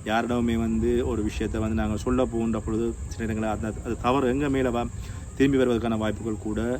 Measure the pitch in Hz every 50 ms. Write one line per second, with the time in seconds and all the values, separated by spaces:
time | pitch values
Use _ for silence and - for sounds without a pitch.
0 | - 104 107 117 117 117 120 123 117 117 113 113 113 113 113 110 113 120 120 120
1 | 131 131 120 107 104 107 - - 113 104 104 110 110 110 110 110 110 107 110 98
2 | - 127 123 127 127 117 117 117 113 113 110 107 101 113 110 110 117 117 113 -
3 | - - - - 117 110 113 107 110 110 104 104 113 113 101 - - 123 110 -
4 | - 120 127 143 135 123 123 139 147 143 135 135 127 123 117 120 117 120 - -
5 | - - - - - - - - 135 139 135 131 127 123 120 110 113 117 113 107
6 | 110 107 104 95 107 113 107 95 95 107 104 107 113 120 127